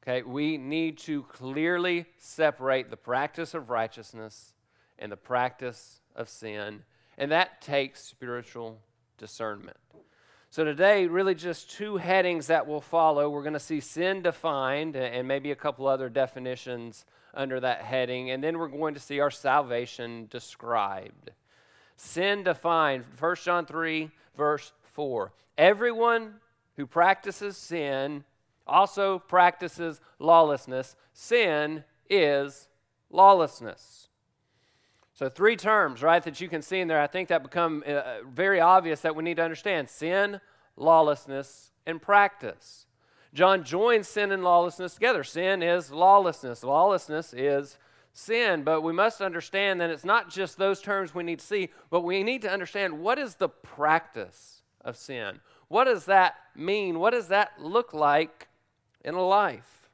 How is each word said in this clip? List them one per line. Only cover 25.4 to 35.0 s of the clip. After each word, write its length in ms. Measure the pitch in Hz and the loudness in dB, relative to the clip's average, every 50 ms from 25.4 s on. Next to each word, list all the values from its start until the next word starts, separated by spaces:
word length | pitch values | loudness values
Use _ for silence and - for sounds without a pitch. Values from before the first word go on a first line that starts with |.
| _ _ _ - | _ _ _ 6
"Everyone 800 | 151 180 208 202 226 240 233 226 226 233 233 233 226 220 208 208 _ _ _ _ _ _ _ - | 6 6 6 6 0 -2 0 2 2 2 2 2 -2 -6 -16 -20 _ _ _ _ _ _ _ -12
who 100 | 143 127 | -12 -6
practices 680 | - 165 170 185 196 190 - 202 185 - 202 202 196 | 2 4 6 6 4 2 0 -12 -10 -8 -10 -10 -10
sin 680 | - - - 170 170 151 143 139 135 135 143 151 143 147 _ _ _ _ _ _ _ _ - | -10 -12 -8 -6 -6 -4 -4 -2 -4 -4 -6 -6 -10 -14 _ _ _ _ _ _ _ _ 2
also 520 | 139 165 196 202 - 202 196 196 190 185 | 4 4 4 4 2 -2 -2 0 -2 -4
practices 800 | - _ - 185 175 180 175 - 180 170 - - 170 165 151 - _ _ _ _ | -6 _ 4 6 6 6 4 2 -10 -12 -10 -8 -8 -8 -8 -10 _ _ _ _
lawlessness. 800 | - 156 170 165 165 151 147 131 - - 131 127 131 - - _ _ _ _ | 4 6 8 8 8 6 4 -2 -4 -6 -6 -6 -6 -8 -12 _ _ _ _
Sin 680 | - - - 226 240 226 185 156 151 151 151 156 156 151 _ _ _ _ _ | -20 -6 0 2 2 2 4 2 0 0 -2 -4 -8 -12 _ _ _ _ _
is 580 | 196 202 170 147 143 139 139 143 139 - - _ _ _ _ _ _ _ _ _ | 2 4 4 4 2 2 0 -4 -8 -16 -20 _ _ _ _ _ _ _ _ _
lawlessness." 1000 | - - 190 196 196 185 160 143 - - 120 110 - _ - - - - - _ _ _ _ _ _ _ _ _ _ _ _ _ _ _ _ _ _ _ | 4 8 10 10 10 8 6 0 -2 -10 -14 -14 -14 _ -20 -20 -20 -20 -20 _ _ _ _ _ _ _ _ _ _ _ _ _ _ _ _ _ _ _